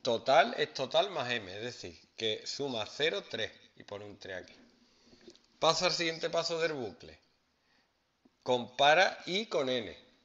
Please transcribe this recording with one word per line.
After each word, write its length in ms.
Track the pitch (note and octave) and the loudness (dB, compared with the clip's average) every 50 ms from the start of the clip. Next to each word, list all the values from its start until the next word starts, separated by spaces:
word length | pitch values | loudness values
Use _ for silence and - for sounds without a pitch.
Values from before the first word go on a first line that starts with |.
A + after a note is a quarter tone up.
| _ | _
Total 500 | C3 A#2 A2 - - C3+ D#3 F#3 A#2+ A#2+ - | 0 0 0 4 6 6 8 6 6 2 -2
es 160 | D3+ D3 - | -4 -4 -2
total 340 | - C3+ A#2+ - D#3 F3+ G3+ | -6 -6 0 2 2 2 2
más 220 | F#3 D#3 B2+ B2 | 0 -4 -2 -2
m, 200 | B2 A#2+ G#2 F2+ F2+ | -2 -4 -4 -6 -10
es 80 | G#2 A2 | -8 -8
decir, 360 | B2 A2+ - - F#2 E2 - - _ _ | -8 -10 -10 -12 -14 -14 -16 -20 _ _
que 300 | - A2+ A2 G#2+ A2 - | -4 -2 -2 -2 -2 -6
suma 400 | - - - C#3 C#3 B2+ A2+ G#2 | -10 -6 -6 -4 -4 -4 -4 -6
cero, 380 | - - - C#3+ D#3+ F#3+ G3+ F#3+ - | -8 -4 0 0 0 0 -2 -8 -8
tres, 240 | - A2 A2 - - - - - _ - | -6 -6 -6 -8 -8 -16 -20 -20 _ -20
y 60 | - | -14
pone 220 | - G#2 G2+ G#2 | -12 -12 -12 -10
un 140 | G#2 G2 F#2 | -12 -16 -16
tres 240 | - F#2+ F#2+ F2+ F2+ | -12 -10 -10 -10 -10
aquí. 120 | - - - - - _ _ _ _ _ _ _ - - - - - - - _ _ _ _ | -12 -20 -20 -20 -20 _ _ _ _ _ _ _ -20 -20 -20 -20 -20 -20 -20 _ _ _ _
Pasa 300 | - D#3 E3 D#3 F3+ F3 | 2 2 2 4 2 0
al 40 | |
siguiente 380 | D#3+ D#3+ E3+ E3 E3 D#3+ E3 E3 | 0 2 0 -2 -2 -2 -4 -2
paso 300 | E3 E3 D#3+ - E3+ E3 | -2 0 -2 0 -2 0
del 140 | D#3+ E3 D#3 | 0 0 0
bucle. 460 | C#3 B2 G#2 - - - D#2+ D#2 - _ _ _ _ _ _ _ _ _ _ _ _ _ _ _ _ _ _ _ _ _ - _ _ _ | -2 -4 -6 -8 -12 -18 -20 -20 -20 _ _ _ _ _ _ _ _ _ _ _ _ _ _ _ _ _ _ _ _ _ -20 _ _ _
Compara 800 | - B2+ B2 A#2 - - - C#3 C#3+ D#3 E3+ F#3+ - - - - | 0 0 0 0 -4 0 4 6 8 8 8 6 4 2 -4 -8
i 220 | D#3+ F3 G3 A3+ - | -4 -4 -4 -4 0
con 220 | - F3 C#3 B2+ | 0 0 0 2
n. 280 | B2+ B2 A2 F#2 D#2 - - - _ _ _ | 0 -2 -2 -6 -12 -14 -18 -20 _ _ _